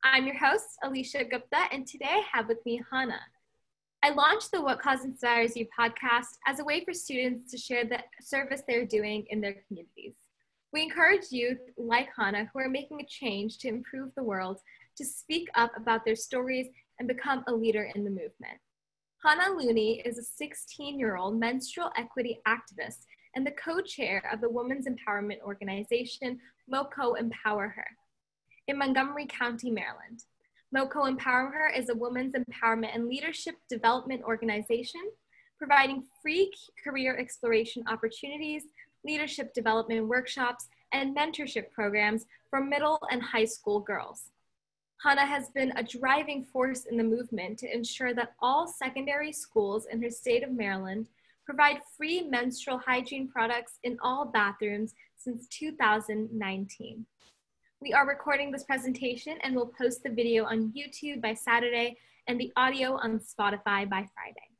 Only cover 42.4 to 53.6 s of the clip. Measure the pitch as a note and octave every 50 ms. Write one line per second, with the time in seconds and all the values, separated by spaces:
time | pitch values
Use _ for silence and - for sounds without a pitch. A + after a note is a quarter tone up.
42.4 | _ _ - C4+ C#4 C#4 C#4+ C#4+ C#4+ D4+ D#4 D4+ - - B3+ B3 A#3+ - - A#3
43.4 | A3 A3 A3+ - _ - G#3 G#3 G3+ - G#3 E3+ - - - - - - _ _
44.4 | _ _ _ _ _ _ _ _ _ _ _ _ - D4 C#4 C#4 C#4 C#4 D4 C#4+
45.4 | C4+ - - C4+ C4 C4 B3+ B3 A#3+ A#3 - B3 B3+ C4 C4 D4 D4+ D4 D4 C#4
46.4 | C4 - _ C4 B3+ C4 C4 B3 - - A#3 A#3 A3+ A3+ A3 A#3+ B3 A#3 - G3+
47.4 | F3 F#3 G#3+ A3+ - - - A#3+ A#3 A#3 - - C4 B3 A#3+ A#3+ A#3 A3+ - _
48.4 | - B3 C4+ D4 E4+ E4 - - C#4 C4 B3+ C4+ C4+ C#4 C#4+ C#4+ D4 D4+ D4+ -
49.4 | - - _ A3 G#3 G3 G3 A3 A3 - - A3+ A#3 A#3+ A#3 - - B3+ A#3 A#3+
50.4 | B3+ C4+ C4 A#3+ G#3+ G3+ G3 F#3+ F#3+ F#3+ F#3+ G#3 A3+ - _ _ _ _ _ _
51.4 | _ - C#4+ C4 D4 D4 D4 D4 - - - - D4+ D#4 E4+ F4+ F4 D4+ C4 A#3+
52.4 | B3 B3+ B3+ - - - C4 B3+ B3+ C4 B3+ B3 B3+ B3+ C#4+ C4+ C4+ C4 - B3+
53.4 | A3+ A3+ A#3+ A#3+